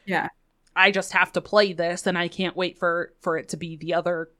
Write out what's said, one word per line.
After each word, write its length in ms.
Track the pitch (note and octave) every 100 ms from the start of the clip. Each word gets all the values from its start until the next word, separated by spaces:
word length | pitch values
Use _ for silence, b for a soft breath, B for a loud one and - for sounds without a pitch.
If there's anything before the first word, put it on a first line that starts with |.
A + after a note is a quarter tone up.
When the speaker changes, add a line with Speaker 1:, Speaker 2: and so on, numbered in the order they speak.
| -
Speaker 1:
Yeah. 220 | F3 C#3 - _ _ _
Speaker 2:
"I 160 | - G3
just 220 | G3 F3+
have 200 | F#3 F3+
to 80 | F3
play 320 | - G#3 G#3
this 340 | E3+ E3+ F3 G3
and 120 | F3
I 100 | F3
can't 280 | - F3+ F#3
wait 220 | F#3 -
for, 340 | F3+ E3+ - _
for 180 | F#3 D#3+
it 100 | B2
to 60 | D#3
be 200 | E3+ D#3
the 180 | D#3+
other 360 | E3+ F3 E3 D#3+ _